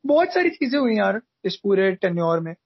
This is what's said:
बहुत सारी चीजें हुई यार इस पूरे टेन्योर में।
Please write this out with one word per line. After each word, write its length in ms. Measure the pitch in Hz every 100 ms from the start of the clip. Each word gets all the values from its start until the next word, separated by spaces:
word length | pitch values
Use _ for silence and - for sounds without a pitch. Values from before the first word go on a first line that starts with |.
| 277
बहुत 280 | 294 359
सारी 160 | 359 359
चीजें 300 | - 262 277
हुई 180 | 254 214
यार 240 | 196 208 _ _ 190
इस 100 | -
पूरे 360 | 202 190 190
टेन्योर 480 | 185 185 170 165 165
में। 160 | 165 175